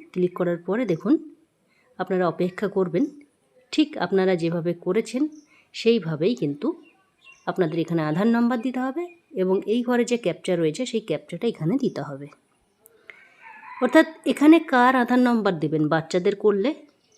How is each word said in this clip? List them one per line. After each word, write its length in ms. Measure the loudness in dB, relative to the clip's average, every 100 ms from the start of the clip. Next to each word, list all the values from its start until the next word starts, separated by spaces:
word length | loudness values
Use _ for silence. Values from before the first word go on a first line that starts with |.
| -6
ক্লিক 200 | -2 -2
করার 240 | 0 -2 -2 -4
পরে 160 | -2 -2
দেখুন 280 | -2 0 0 -2 -20 _ _ _ _ _ -10
আপনারা 300 | -4 0 0
অপেক্ষা 400 | 0 -4 -4 -4
করবেন, 360 | -2 0 -2 -4 -6 -20 _ _ _ _
ঠিক 160 | -2 -2 -4
আপনারা 340 | -2 2 2 0
যেভাবে 360 | 0 -2 -4
করেছেন 480 | -4 -2 -2 -2 -4 -4 -6 _ _ _
সেইভাবেই 600 | -2 2 2 0 -2 -2
কিন্তু 340 | 0 -4 -2 -6 -6 -14 _ _ _ -20 -12 -8
আপনাদের 320 | -2 -2 -2
এখানে 240 | -2 -2
আধার 260 | -2 0 2 2
নাম্বার 220 | 0 0
দিতে 200 | -4 -4
হবে 240 | -6 -6 -10 -14 _
এবং 260 | -4 0 0 0
এই 140 | -2
ঘরে 220 | 0 0
যে 120 | 0 -2
ক্যাপচা 380 | -2 -4 -2 0
রয়েছে 260 | 0 -2 -4
সেই 140 | -6
ক্যাপচাটা 460 | -4 -6 -8 -6 -6
এখানে 260 | -2 -2 0
দিতে 240 | -2 -4
হবে। 260 | -8 -12 -16 -20 _ _ _ _ _ _ -20 -20 -20 _ -20 -20 -20 -4
অর্থাৎ 240 | 4 4 4 0 -4
এখানে 300 | 4 6 6
কার 360 | 6 4 4 4
আধার 220 | 2 4
নাম্বার 360 | 4 2 2 0
দেবেন, 300 | 0 0 2
বাচ্চাদের 480 | 0 0 0 0 2
করলে 380 | 2 2 0 -4 -12 _ _